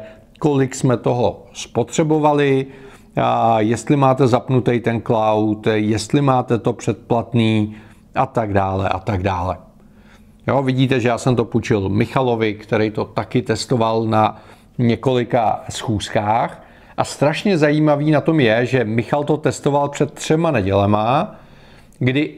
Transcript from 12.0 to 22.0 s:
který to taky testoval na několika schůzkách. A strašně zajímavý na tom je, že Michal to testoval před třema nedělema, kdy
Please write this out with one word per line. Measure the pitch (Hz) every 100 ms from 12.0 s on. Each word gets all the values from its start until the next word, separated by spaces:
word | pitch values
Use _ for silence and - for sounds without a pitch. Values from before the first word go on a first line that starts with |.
| 117 139 127 113 110
který | 104 - 110 107
to | 107
taky | 107 - 107 131
testoval | 123 110 - 127 113 113
na | 113 110 107 107 - - - -
několika | 120 113 135 127 120 127 104 - -
schůzkách. | - - 104 - 110 104 117 165 - - - - -
A |
strašně | 131 - 143 160 214 175
zajímavý | 151 151 151 143 151
na | 147
tom | 151 160
je, | 117 113 123
že | 131
Michal | 107 110 110 147
to | 147 151
testoval | 139 - 147 143 143
před | - 139
třema | - - 156 165
nedělema, | 131 95 98 101 104 110 143 202 - - - - - -
kdy | -